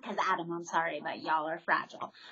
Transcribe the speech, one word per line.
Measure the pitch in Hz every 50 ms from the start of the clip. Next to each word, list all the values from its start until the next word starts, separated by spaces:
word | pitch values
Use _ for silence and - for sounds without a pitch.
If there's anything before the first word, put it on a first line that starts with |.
| -
'cause | 233 202 196 170
Adam, | 190 185 170 170 170
I'm | 170 170 170
sorry, | - - 165 165 165 156 147 -
but | 160 - -
y'all | 156 165 156 156 151
are | 160 165 175
fragile. | - - 160 151 - - - - - - - - - -